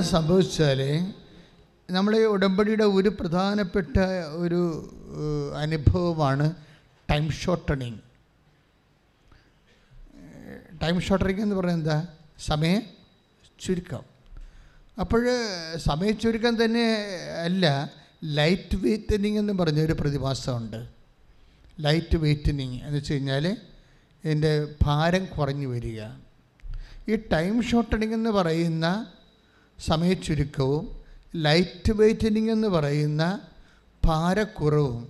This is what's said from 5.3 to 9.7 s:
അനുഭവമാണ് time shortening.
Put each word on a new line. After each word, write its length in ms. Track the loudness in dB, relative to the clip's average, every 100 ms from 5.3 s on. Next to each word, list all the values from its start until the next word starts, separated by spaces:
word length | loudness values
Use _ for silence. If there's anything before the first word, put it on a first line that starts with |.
| -4 -4 -4
അനുഭവമാണ് 840 | -2 2 4 4 0 2 2 2 0 -2 -16 -20 _ _ -2
time 160 | 0 0 -4
shortening. 580 | -2 -2 -2 -4 -4 -10 -16 _ _ _ _ _ _ _ _ _ _ _ _ -20 _ _ _